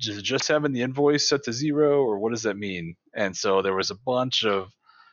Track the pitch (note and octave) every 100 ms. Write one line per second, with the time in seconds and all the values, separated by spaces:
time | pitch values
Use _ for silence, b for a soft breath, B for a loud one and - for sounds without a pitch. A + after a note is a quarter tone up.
0 | A#2 G2+ G2+ C3+ - D3+ D3 B2+ B2+ C3
1 | C#3+ D3 - C#3 B2 A#2 D3+ D3 D3 C#3+
2 | B2+ G2+ A2+ A#2 A2 G2 G2+ F2+ E2 -
3 | _ - G2 F2 G#2 F#2+ F#2+ F#2+ F#2+ G2+
4 | - B2+ B2+ - A2 G2 F#2+ _ b b
5 | b